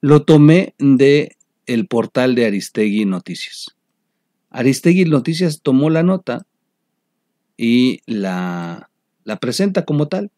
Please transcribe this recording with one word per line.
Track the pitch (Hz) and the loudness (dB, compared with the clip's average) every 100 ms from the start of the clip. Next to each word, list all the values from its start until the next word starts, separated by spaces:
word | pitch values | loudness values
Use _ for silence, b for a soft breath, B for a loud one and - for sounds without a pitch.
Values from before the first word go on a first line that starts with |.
Lo | 147 147 | 4 2
tomé | 147 156 147 170 196 _ | 6 6 8 6 2 _
de | 139 131 139 147 - _ _ _ - | 2 4 4 2 -2 _ _ _ -6
el | 120 98 | -4 -2
portal | 120 110 - 127 | -4 -4 -2 -2
de | 123 113 | 0 0
Aristegui | 101 - - 107 104 | -2 -8 -4 -4 -2
Noticias. | 104 92 87 87 - - - _ _ _ _ _ _ _ _ | -4 -6 -8 -14 -14 -16 -20 _ _ _ _ _ _ _ _
Aristegui | - 123 135 175 180 | -2 -2 0 2 2
Noticias | 175 151 139 165 180 151 | 2 0 -2 -2 -4 -4
tomó | - 131 151 | 0 0 2
la | 160 | 0
nota | 175 190 - 120 - _ _ _ _ _ _ _ _ _ _ _ | 0 -2 -6 -10 -12 _ _ _ _ _ _ _ _ _ _ _
y | 117 120 127 107 - | 0 2 0 -2 -8
la, | 110 98 90 90 87 85 85 - _ _ _ | -6 -6 -6 -6 -8 -10 -14 -20 _ _ _
la | - 107 | -12 -8
presenta | 120 123 196 190 | -6 -2 -2 -2
como | 156 147 147 | -2 -2 -2
tal. | 190 208 | -4 -8